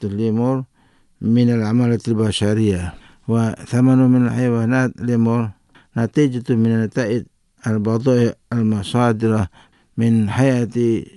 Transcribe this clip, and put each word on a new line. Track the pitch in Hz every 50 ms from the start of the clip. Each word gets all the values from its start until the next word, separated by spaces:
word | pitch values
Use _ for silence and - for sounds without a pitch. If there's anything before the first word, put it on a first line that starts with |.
| -
الليمور | 101 101 104 113 113 107 113 120 127 135 131 131 - _ _ _ _ _ _ _ _ _ _
من | - 104 117 120 123 120
العملية | 120 117 110 107 113 123 123 120 117 107 - 117
البشرية. | 117 107 110 107 98 - 107 104 107 110 113 104 95 87 87 85 - - - - - _ _ -
وثمن | 113 113 113 110 - - - - - 120 127 131 131 127
من | 131 127 127 127 123
الحيوانات | 117 113 120 127 123 117 117 113 113 127 131 127 120 - -
ليمور | 110 120 120 117 113 113 117 120 117 107 98 - _ _ _ - _ _ _
نتيجة | 117 117 110 - 156 151 139 123 123 117 - 131
من | 113 113
النتائج | 113 113 113 113 104 - 131 127 104 117 120 - - _ _ _ _ _ _ -
البضائع | 113 110 110 104 113 113 117 123 139 127 120 120 113 - - _ _ -
المصادرة | 120 113 110 110 101 95 - - 120 123 120 113 107 113 110 110 107 101 - - - - _ _ _ _ _ _
من | - 117 117 117 113 107 101
هيئة | 117 123 131 139 131 123 120 98 - 120 120 117 113 95 - - -